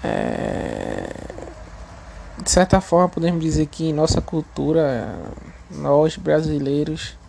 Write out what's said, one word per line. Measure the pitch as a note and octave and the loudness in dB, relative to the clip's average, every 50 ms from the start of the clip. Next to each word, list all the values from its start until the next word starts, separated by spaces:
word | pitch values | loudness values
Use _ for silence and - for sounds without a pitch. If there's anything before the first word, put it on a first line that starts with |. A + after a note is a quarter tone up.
| - | -4
É... | - A1 G1+ G#1 A#1+ A1+ - - G#1+ - - - B1+ A1+ G#1 G1+ A1 A1 G1+ G1+ G1+ G1+ - G1+ - - - - - - - - - - - - - - - - - - - - - - - | -2 -2 -2 -2 -2 -2 -2 -2 -4 -4 -4 -4 -4 -4 -4 -4 -4 -6 -6 -6 -8 -8 -10 -10 -10 -12 -12 -12 -12 -14 -16 -16 -16 -16 -16 -16 -16 -16 -18 -18 -16 -16 -16 -16 -16 -14 -8
De | G3 - | -4 2
certa | - F3+ F#3 F#3 - F#3+ | 4 4 6 6 6 4
forma, | F#3 - - E3+ F3+ F3 | 4 4 4 4 4 4
podemos | - - E3 E3+ F3 E3 | 2 0 0 0 0 2
dizer | D#3+ D#3+ D#3 D#3 D#3 | 0 0 2 2 0
que | D3 - - D#3+ | 0 -2 -4 -2
em | D#3+ D#3 | 0 2
nossa | D3 D#3 D#3+ - - | 2 2 2 2 0
cultura, | D#3 - - E3 D3+ - - - C#3 C#3+ D#3+ E3 D#3 C#3+ C3 A#2 G2 G2 F2+ E2 D#2+ - - - - - - - - - | 0 -2 -4 -4 -4 -4 -4 -2 0 2 4 4 4 2 0 -2 -4 -6 -8 -8 -10 -10 -12 -14 -14 -16 -18 -18 -18 -16
nós | F#3 C#3+ D3 C#3 C#3+ D3 D#3 D#3+ - - | -12 -6 0 4 6 6 6 4 2 -2
brasileiros | - D#3 D3+ D#3 D#3+ D#3 D#3 C#3+ C#3+ C#3 C#3 D3 D3+ D#3 D#3 D#3+ - - - - - | 0 2 2 4 4 2 0 0 0 0 0 0 0 -2 -4 -6 -8 -12 -12 -16 -20